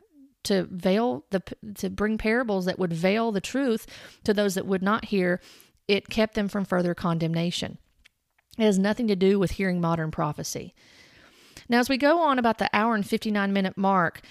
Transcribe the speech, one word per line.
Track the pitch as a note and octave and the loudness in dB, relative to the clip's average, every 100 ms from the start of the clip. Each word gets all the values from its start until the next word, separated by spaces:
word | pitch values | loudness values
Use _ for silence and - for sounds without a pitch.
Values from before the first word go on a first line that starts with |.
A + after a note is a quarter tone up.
| _ D4 C4+ _ | _ _ -20 _
to | - G3 F3 | -2 -2 -2
veil | F#3 F#3 G3 A#3+ B3+ - | -4 0 0 0 -4 -4
the, | - - - A3 | -6 -6 -16 -16
to | G3+ F#3+ | -8 -8
bring | G3 G#3 A3 | -4 -2 -2
parables | A3 A#3 B3 G3 F#3 | 0 0 0 -2 -2
that | - | -2
would | F#3 | -2
veil | E3 F#3 G#3 A#3 | 0 0 2 0
the | G3+ | -2
truth | - C4 C#4 A3 - - - - | -4 -2 0 -2 -4 -20 -20 -10
to | - | -2
those | G#3 G#3 | 2 2
that | F#3 F#3 | 0 -2
would | F#3+ | -2
not | F#3+ A3 - | 0 -2 0
hear. | G3+ F3+ F3+ - - - _ - | 0 0 -2 -6 -20 -20 _ -2
It | G3 - | -2 0
kept | - A3 - | 0 0 0
them | G3+ | -4
from | G#3 F#3+ | -4 -2
further | F#3 F3 | 0 0
condemnation. | F3 F#3 E3 D#3+ E3 E3+ - - - _ _ _ _ _ _ _ - | -2 -2 0 0 -2 -2 -4 -8 -10 _ _ _ _ _ _ _ 0
It | A3 | 2
has | F#3+ | 4
nothing | G3 G#3+ A#3 | 2 0 0
to | F#3+ | 2
do | F#3+ G3+ | 4 4
with | F3 | 2
hearing | - F#3+ F3+ | 0 -2 0
modern | E3+ E3 D#3+ | 0 0 -2
prophecy. | D#3 D#3 D3 D#3 - F3 - _ - - - - _ - - - | -2 -4 -4 -8 -10 -12 -18 _ -20 -20 -20 -20 _ -20 -18 0
Now, | A#3+ | 0
as | B3 | 2
we | C4 | 2
go | C#4+ E4+ | 4 4
on | D#4 C4 | 4 4
about | A#3 A3 | 2 2
the | G3+ | 0
hour | G#3 A3+ | 0 0
and | A3 G3 | 0 0
fifty-nine | A3 A3 G#3 G3 | -2 -2 0 0
minute | G3 F#3+ - | 0 0 0
mark, | G3 F#3+ E3+ - - | 2 4 2 -2 -20